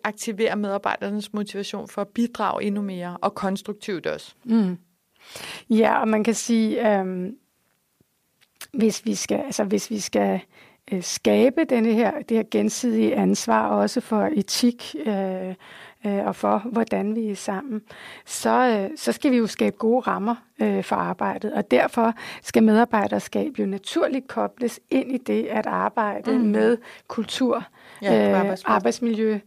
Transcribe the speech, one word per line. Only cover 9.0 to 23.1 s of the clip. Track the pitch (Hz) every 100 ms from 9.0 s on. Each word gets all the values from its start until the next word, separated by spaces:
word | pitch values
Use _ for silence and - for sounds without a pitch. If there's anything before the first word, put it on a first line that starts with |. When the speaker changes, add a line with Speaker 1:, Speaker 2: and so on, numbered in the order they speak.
| 226
Speaker 2:
vi |
skal, | 196 - 214
altså | 269 214
hvis | 202 208 -
vi | 214
skal, | - 208 202 190 - _ - _ -
øh, | 190
skabe | 170 - - 208 247 330
denne | 320 247 220
her, | 220 214 302 -
det | 220
her | 214
gensidige | 214 208 - 247 220 220
ansvar, | 208 190 202 - 220 220
også | 208 208 247
for | - 214 196
etik, | 302 196 - 240 240 - 302 220
øh, | 196 190 185 185 185 - - - - 208
øh, | 202 202
og | 190
for, | 208 208 233
hvordan | 226 220 196 202
vi | 220 214
er | 196
sammen, | - 190 269 214 - - - - -
så, | - 226 233 254 214 190
øh, | 311
så | 233
skal | 226 294
vi | 247
jo | 214
skabe | - 208 -
gode | 220 247
rammer, | 226 185 208 233 - -
øh, | 214 196
for | 190 202
arbejdet. | 175 180 202 190 214
Og | - -
derfor | 247 - - 226 226 - -
skal | - 233
medarbejderskab | 220 214 240 220 202